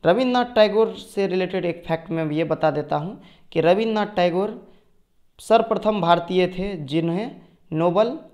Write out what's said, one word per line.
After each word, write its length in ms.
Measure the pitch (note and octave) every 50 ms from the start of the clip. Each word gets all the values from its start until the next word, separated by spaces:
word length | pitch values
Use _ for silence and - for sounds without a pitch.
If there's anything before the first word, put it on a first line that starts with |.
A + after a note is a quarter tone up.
| -
रविन्द्रनाथ 500 | D#3 F#3 A#3+ C4 B3+ B3 B3 A#3+ A#3+ -
टैगोर 400 | A3 G#3+ G3+ G3 A3 A3+ G#3+ F#3+
से 320 | - - - - G3+ G3
रिलेटेड 380 | F#3 F3+ F#3 F3+ F3+ F#3+ F#3 E3+
एक 180 | E3+ E3 E3+ -
फैक्ट 240 | - E3 D#3+ E3 -
मैं 200 | E3 E3 D#3+ D3+
ये 120 | D3 D#3 E3
बता 280 | D#3 D#3+ D#3+ - D#3
देता 240 | C#3 D3+ D3 D3 D3+
हूँ 260 | D3 D3+ F#3 A#3+ - - - - _ - -
कि 100 | - E3
रविन्द्रनाथ 440 | D#3+ E3 F3+ G3+ A3+ A3+ A3 G#3+ G#3
टैगोर 680 | G#3 - F#3 F3 F3+ E3 F#3 G3+ G#3+ G#3+ - - - - _ _ _ _ _ _ _ _ _ _ _ _ -
सर्वप्रथम 640 | - - A3 A3+ A3 A3 A3+ - - G#3+ G#3+ G3+
भारतीय 460 | E3+ E3+ F3 F3 E3+ - F#3 F#3 F3+
थे 300 | F3 F3+ F3 F#3+ G3+ G3
जिन्हें 640 | D#3+ D3 B2+ C#3+ E3 E3 E3+ E3 F#3 A3 C4 - - - _ _ _ _ _ D#3
नोबेल 360 | D#3 E3 F3+ E3+ G3+ A3 A#3+ C#4 D#4+ - -